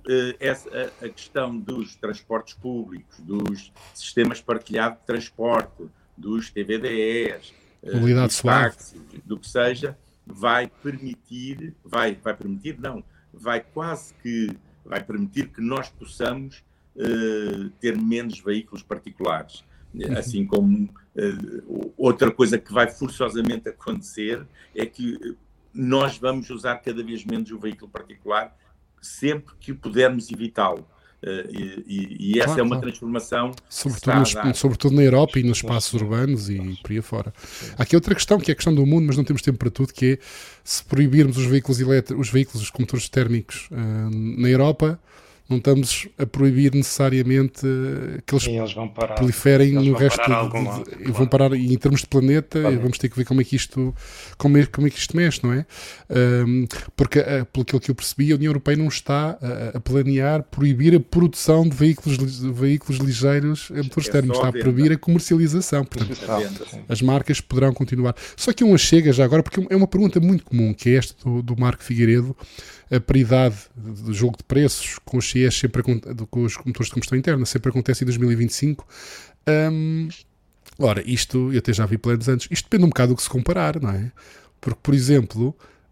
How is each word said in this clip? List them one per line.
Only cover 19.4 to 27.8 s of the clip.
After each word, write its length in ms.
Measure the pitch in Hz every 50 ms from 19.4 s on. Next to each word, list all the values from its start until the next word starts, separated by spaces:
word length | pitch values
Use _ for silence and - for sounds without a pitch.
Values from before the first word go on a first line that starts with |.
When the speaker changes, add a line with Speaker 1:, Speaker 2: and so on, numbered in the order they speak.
| 76 - - - _ _ _ - - - -
Speaker 2:
Uhum. 240 | - - - 131 113
Speaker 1:
Assim 280 | 110 123 117 98 -
como, 440 | - - 101 101 101 101 107 101 101 - _ _ _ -
eh, 160 | - - 101 98 - - - - - - -
o-, 260 | - - - - - -
outra 340 | 127 127 120 - 131 117
coisa 260 | 110 - 127 107 113 107
que 140 | - -
vai 180 | 104 123 120 110
forçosamente 800 | - - 143 127 - - 131 117 107 117 113 120 120 113 - 113
acontecer 760 | - _ - 123 110 98 98 - - 107 107 107 117 120 147 139 _ _ - _ -
é 100 | - 113
que, 300 | 110 _ - 123 120 117 - -
eh, 100 | - - _ _ _ _ _ _ _ -
nós 440 | - 135 123 131 135 139 131 - -
vamos 320 | 120 131 135 131 117 -
usar 260 | 127 110 104 127 120 120
cada 240 | - 131 117 117
vez 220 | 113 110 117 110 98
menos 240 | 110 113 110 113 107
o 80 | 113 107
veículo 320 | 101 110 101 -